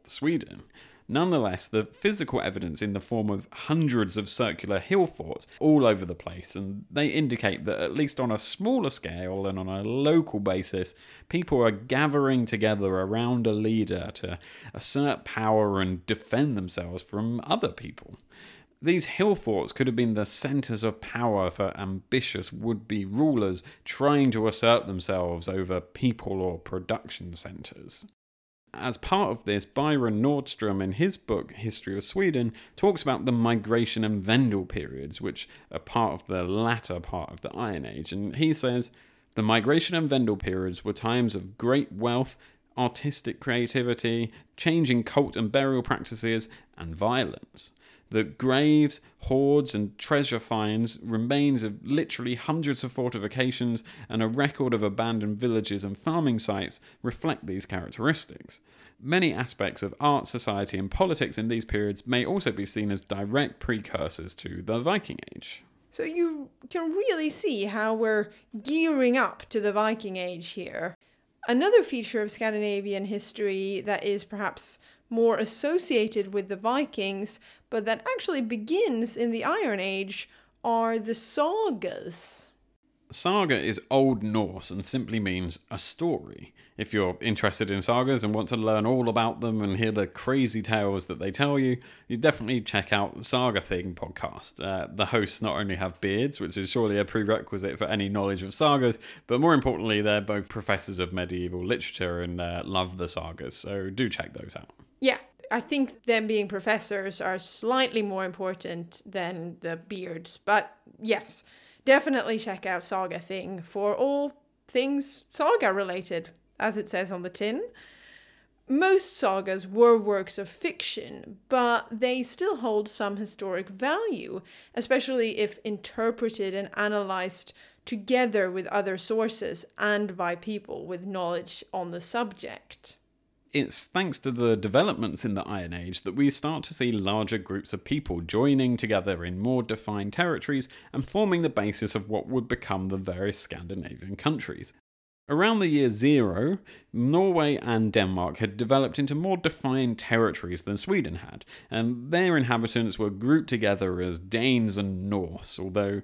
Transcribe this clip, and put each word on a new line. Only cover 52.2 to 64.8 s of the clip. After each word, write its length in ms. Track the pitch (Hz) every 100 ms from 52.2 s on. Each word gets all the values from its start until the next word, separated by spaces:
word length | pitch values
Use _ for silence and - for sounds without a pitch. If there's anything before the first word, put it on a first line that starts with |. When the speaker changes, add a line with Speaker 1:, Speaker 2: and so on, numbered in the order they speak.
| 123 120
Speaker 1:
hundreds 460 | - 160 143 135 131
of 80 |
fortifications, 920 | 127 123 120 101 131 127 127 123 117 - - 110
and 160 | 113
a 40 | 110
record 460 | 120 143 - 131
of 80 | 120
abandoned 560 | 104 98 113 113 104 104
villages 460 | 123 110 101 101
and 140 | 98 101
farming 420 | - 165 151 113
sites 400 | - 101 92 - - -
reflect 440 | 120 - 165 143 78
these 200 | 95 -
characteristics. 960 | 92 87 - 123 160 - - - - _ - - _
Many 360 | 131 175 170
aspects 500 | 92 123 - 98 -
of 100 | 101 -
art, 260 | 147 143 -
society, 520 | 120 - 101 101 95
and 120 | 95
politics 480 | - 190 160 110 -
in 120 | 113
these 160 | 113 110
periods 420 | 104 104 98 -
may 180 | 123 123
also 260 | 196 -
be 140 | 98 101
seen 260 | - 104
as 100 | 98
direct 580 | - 98 101 127 143 -
precursors 760 | - 110 - - 73 - 92 -
to 260 | - 85
the 180 | 92
Viking 400 | 113